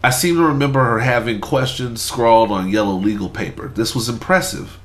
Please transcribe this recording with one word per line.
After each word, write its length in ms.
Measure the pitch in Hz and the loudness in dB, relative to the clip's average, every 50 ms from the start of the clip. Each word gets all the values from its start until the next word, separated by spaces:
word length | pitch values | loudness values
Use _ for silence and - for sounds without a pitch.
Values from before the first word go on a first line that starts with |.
| - | 2
I 60 | 131 | 2
seem 240 | 131 - - 175 170 | 0 2 2 2 4
to 80 | 165 | 4
remember 400 | 170 156 143 139 143 143 135 135 127 | 4 2 2 2 0 2 2 2 2
her 140 | 117 117 110 | 2 2 2
having 420 | 117 127 123 120 110 120 113 104 | 2 2 0 0 0 -2 -4 -4
questions 640 | - - 151 135 127 127 - - 127 120 117 113 | -4 -2 0 0 0 -2 -4 -6 -6 -6 -6 -8
scrawled 480 | - - - 127 117 117 113 113 113 104 | -8 -6 -2 2 4 6 6 6 6 4
on 180 | 101 95 95 95 | 0 -2 -2 0
yellow 260 | 101 110 107 101 95 | 0 0 0 0 -2
legal 340 | 90 98 104 107 104 101 85 | 0 0 0 -2 -2 -6 -8
paper. 400 | - - 104 - - - - - | -6 -6 -8 -8 -8 -10 -12 -10
This 260 | - 104 113 110 - | -4 -4 -4 -2 -2
was 140 | 131 110 117 | -4 -4 -4
impressive. 720 | 120 113 - - 185 185 180 - - - 95 85 - - - | -6 -8 0 0 0 2 2 -2 -8 -10 -12 -14 -16 -20 -20